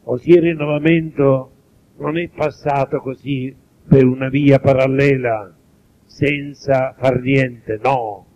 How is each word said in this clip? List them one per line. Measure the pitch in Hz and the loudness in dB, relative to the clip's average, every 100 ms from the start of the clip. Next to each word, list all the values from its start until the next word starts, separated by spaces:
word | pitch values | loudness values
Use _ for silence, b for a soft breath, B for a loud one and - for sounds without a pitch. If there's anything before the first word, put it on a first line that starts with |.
Ossia | - 123 139 175 | -6 -6 4 4
il | |
rinnovamento | 170 156 147 147 156 165 160 147 139 135 131 _ _ _ _ _ | 4 -2 -2 0 0 0 -2 0 2 2 -4 _ _ _ _ _
non | 143 165 | -6 -6
è | 170 | -8
passato | - 156 - 151 139 131 143 | -6 -8 -6 -4 -2 -2 -4
così | 127 127 127 135 127 - _ _ - | -8 -12 -8 -6 -8 -12 _ _ 2
per | 135 131 | 4 4
una | 131 135 | 0 -4
via | 139 143 135 | 0 4 4
parallela, | - 131 135 135 143 135 123 110 95 80 _ _ _ _ _ | 4 2 2 2 2 0 -2 -6 -8 _ _ _ _ _ _
senza | - 143 143 143 139 - 135 131 - | -4 -4 -2 -8 -12 -2 -2 -2 -2
far | 131 127 | -2 -2
niente, | 123 135 131 120 - 107 | 0 0 0 -6 -10 -4
no. | 131 135 113 98 _ | -2 -2 -4 -12 _